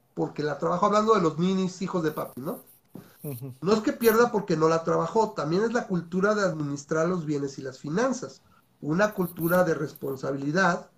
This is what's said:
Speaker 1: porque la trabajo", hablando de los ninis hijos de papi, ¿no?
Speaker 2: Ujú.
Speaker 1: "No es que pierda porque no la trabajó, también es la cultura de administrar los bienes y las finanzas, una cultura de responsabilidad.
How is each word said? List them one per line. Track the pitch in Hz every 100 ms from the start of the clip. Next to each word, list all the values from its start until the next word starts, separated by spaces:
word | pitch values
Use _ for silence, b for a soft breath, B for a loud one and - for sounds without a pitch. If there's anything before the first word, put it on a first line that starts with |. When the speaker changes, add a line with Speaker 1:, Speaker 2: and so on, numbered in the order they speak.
| _
Speaker 1:
porque | - 160 -
la | 147 143
trabajo", | 165 175 196
hablando | 208 220
de | 214
los | 170 147
ninis | 180 190 185 -
hijos | 185 185
de | 160
papi, | 156 - -
¿no? | 147 262 - - _ - B B
Speaker 2:
Ujú. | 151 123 135 123
Speaker 1:
"No | 170
es | 214
que | 285
pierda | - 226 220 233
porque | 208 185 156
no | 160
la | 165
trabajó, | 165 165 165 226 214
también | - 151 180
es | 226
la | 226 -
cultura | 180 - 185 208
de | 208
administrar | 190 156 143 139 - 160 160
los | 160 151
bienes | 143 139 -
y |
las | 131 -
finanzas, | 147 180 262 - - - b b b -
una | 143 170 208
cultura | 196 175 - 165 180
de | 170
responsabilidad. | 151 156 - 139 131 135 139 143 175 180 180 -